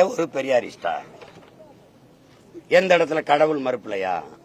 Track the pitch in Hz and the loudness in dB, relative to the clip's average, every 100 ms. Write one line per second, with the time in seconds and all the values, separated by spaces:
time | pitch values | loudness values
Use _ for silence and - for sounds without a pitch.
0 | 185 - 165 139 135 123 92 - 85 78 | 4 2 -4 -4 0 0 0 -6 -6 -6
1 | - - - - - - - - _ _ | -10 -20 -20 -20 -20 -20 -20 -20 _ _
2 | _ _ _ _ _ - - 170 190 175 | _ _ _ _ _ -20 0 2 4 2
3 | 160 156 147 147 156 151 131 123 107 101 | 2 -2 0 2 2 0 -4 -6 -6 -6
4 | 95 87 - - | -4 -4 -6 -16